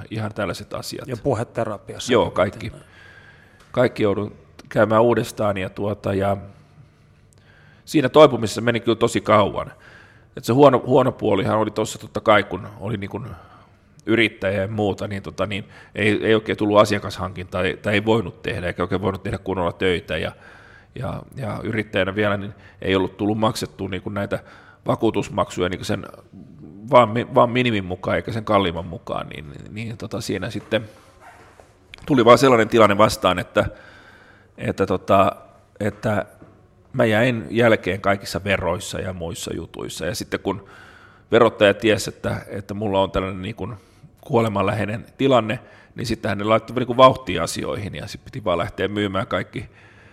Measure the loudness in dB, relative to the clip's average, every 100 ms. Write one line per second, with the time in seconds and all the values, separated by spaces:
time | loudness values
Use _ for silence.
0 | -10 -8 -8 -6 -6 -6 -10 -12 -10 -12
1 | -10 -6 -4 -4 -4 -6 -6 -8 -12 -12
2 | 2 2 2 0 -2 -2 -12 -14 -20 -20
3 | -20 -20 -20 -20 _ _ _ 0 0 2
4 | 0 0 -4 -10 _ -20 -6 0 4 6
5 | 4 2 -2 -2 -2 -2 -6 -6 -6 -4
6 | -4 -2 0 -2 -6 -20 _ -20 -20 _
7 | _ _ _ _ _ _ -20 _ -2 0
8 | 4 8 8 6 -4 -2 -2 0 0 2
9 | 2 0 4 4 4 -2 -10 -14 -20 -20
10 | -20 _ _ -8 0 6 8 6 4 2
11 | 2 0 0 0 0 0 0 -2 -4 -6
12 | -12 -2 4 4 4 -6 -10 -12 -8 -8
13 | -8 -10 -12 -16 -20 -20 _ _ _ -12
14 | 0 2 2 0 -2 -2 -2 -2 -2 -2
15 | -6 -8 -10 -6 -4 -4 -10 -18 -14 -2
16 | 0 2 4 2 2 -2 4 6 6 2
17 | -4 -8 -8 -10 -8 -4 -2 -2 -2 0
18 | 2 0 0 -8 -8 -6 -6 -4 -4 -2
19 | -4 -4 -6 -8 -6 -4 -4 -2 0 0
20 | -4 -6 -6 -10 -20 -20 -20 -20 _ -12
21 | -10 -10 -12 -12 -10 -8 -6 -6 -4 -2
22 | -2 0 0 -2 -6 -14 -20 -10 0 0
23 | 0 -2 -2 0 -2 -2 -8 -8 -8 -8
24 | -8 -6 -6 -6 -10 -20 -20 -10 -6 0
25 | 0 0 -4 -4 -4 -2 -4 -4 -6 -6
26 | -8 -18 -20 -20 -20 -20 -20 -18 4 6
27 | 6 2 0 4 4 4 0 -2 -4 -6
28 | -2 -2 -2 -6 0 2 2 -2 -8 -12
29 | -8 -8 -8 -14 -16 -18 -16 -12 -12 -12
30 | -10 -8 -6 -6 -6 -10 -4 -4 -4 -14
31 | -20 _ -20 -20 -20 -20 -20 _ _ -16
32 | 0 4 8 8 8 4 4 6 6 6
33 | 4 4 0 0 0 0 -2 -6 -20 -20
34 | -20 -20 -20 -20 _ -8 -6 -2 0 -2
35 | 2 4 4 0 -12 -20 _ _ -6 -4
36 | -4 -4 -6 -14 -20 _ _ _ _ 0
37 | 2 2 2 -2 -4 2 4 2 0 -2
38 | -2 -2 -4 -6 -2 -2 0 -4 -6 -8
39 | -8 -8 -10 -10 -8 -10 -10 -12 -12 -8
40 | -8 -8 -6 -6 -4 -6 -10 -20 -20 -20
41 | -20 -20 _ 4 4 6 4 4 2 0
42 | -2 -8 -8 -8 -8 -12 -10 -8 -2 0
43 | 0 -2 -6 -6 -10 -10 -12 -12 -20 _
44 | -20 _ -2 0 0 0 0 -2 -4 -6
45 | -12 -4 2 2 2 -6 -10 -20 -20 -10
46 | -6 -6 -4 -4 2 2 0 -6 -2 6
47 | 6 6 -2 -4 -4 -4 -6 -6 -8 -12
48 | -14 -16 -16 -8 -2 -2 -2 -4 -4 -2
49 | -2 -2 -2 -4 -6 -10 -14 -18 -20 -20
50 | -20